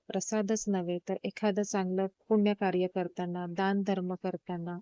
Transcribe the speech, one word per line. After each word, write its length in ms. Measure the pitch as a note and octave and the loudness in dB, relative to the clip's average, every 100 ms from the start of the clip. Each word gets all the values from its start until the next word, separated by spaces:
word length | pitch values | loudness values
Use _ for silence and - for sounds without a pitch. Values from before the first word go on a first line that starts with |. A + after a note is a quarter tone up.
| - | -4
प्रसादच 580 | F#3+ - G#3+ G3+ A3 G#3 | -4 -2 0 0 0 0
नव्हे, 300 | G3 F3 F3 - | 0 0 -2 -2
तर 80 | F#3+ | -6
एखादं 380 | G3 - G#3+ G3 | -6 -2 0 0
चांगलं 440 | G3+ G3+ F#3 F#3 F#3+ _ - | 0 0 0 0 -2 _ 2
पुण्यकार्य 580 | G#3+ G#3 G3+ F#3+ F#3 F3+ | 4 4 4 2 2 0
करताना, 520 | F#3 F3 - F3+ F3+ F3 | 0 -4 -4 -4 -4 -4
दानधर्म 680 | F3 G3 G3+ G3 F#3 F3+ | -2 0 2 0 0 -2
करताना, 640 | F#3 F#3 F3+ - F3 E3+ F3 | -4 -4 -6 -6 -6 -6 -8